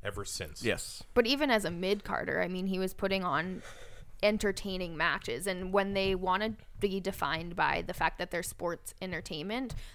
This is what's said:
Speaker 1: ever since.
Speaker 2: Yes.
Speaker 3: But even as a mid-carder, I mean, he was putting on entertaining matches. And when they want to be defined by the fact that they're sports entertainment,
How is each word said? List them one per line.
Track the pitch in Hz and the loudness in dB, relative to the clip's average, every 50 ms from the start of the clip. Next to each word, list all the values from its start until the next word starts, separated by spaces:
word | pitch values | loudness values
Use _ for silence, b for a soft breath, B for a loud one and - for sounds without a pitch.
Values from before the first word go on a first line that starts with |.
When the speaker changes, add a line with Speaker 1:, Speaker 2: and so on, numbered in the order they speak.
| - | -6
Speaker 1:
ever | 101 95 101 98 | -4 -4 -4 -4
since. | - - - 90 78 82 - - | -6 -4 -6 -6 -6 -6 -2 0
Speaker 2:
Yes. | 113 90 71 - - - - - - - | 2 2 0 -2 -8 -8 -12 -6 0 4
Speaker 3:
But | 240 233 | 4 6
even | 226 277 277 302 269 | 6 6 4 4 4
as | 233 208 202 | 4 4 4
a | - | 2
mid-carder, | 175 170 180 190 208 208 - - - - - - - 180 | -2 0 2 2 2 0 0 -2 -2 -2 0 2 2 2
I | 180 | 2
mean, | 175 185 185 185 | 2 0 -2 0
he | 190 190 185 | 0 0 0
was | 190 185 - | 0 -2 -2
putting | - 202 190 196 190 180 | 0 0 2 2 2 2
on | 180 139 151 165 185 185 - - B B B B B B B B B - - 208 | 2 2 2 0 0 -4 -6 -10 B B B B B B B B B -4 2 4
entertaining | 208 214 214 - 202 190 - - 202 185 180 180 165 165 | 4 4 4 2 2 0 0 -2 -4 -2 -2 -4 -2 0
matches. | 151 165 165 143 196 - - 117 127 180 | 2 2 2 2 0 -2 -4 -4 -2 -2
And | 202 185 180 185 180 | -2 -2 -2 0 2
when | 190 202 190 196 196 | 4 4 4 4 2
they | 196 190 190 190 | 2 2 2 2
want | 180 185 185 185 196 214 | 2 2 2 2 2 2
to | 226 214 - - - - - | 0 -2 -6 -10 -14 -6 -2
be | 202 196 185 196 | 0 0 0 0
defined | 175 190 - - - 143 156 160 165 170 170 | -2 -2 -2 0 0 0 0 0 -2 -4 0
by | 170 156 147 143 160 - | 2 2 4 2 2 0
the | - 180 | -2 -2
fact | - 165 160 - - | 0 0 0 0 0
that | 175 - | -6 -4
they're | - 170 165 | -4 -4 -4
sports | - - - 175 170 170 - - - - - | -4 -6 -4 -2 -2 -2 -4 -8 -12 -10 -8
entertainment, | 190 185 175 160 156 - 160 151 156 196 220 254 269 233 - b b b | -6 -6 -4 -6 -6 -6 -6 -6 -4 -4 -2 -4 -4 -4 -6 b b b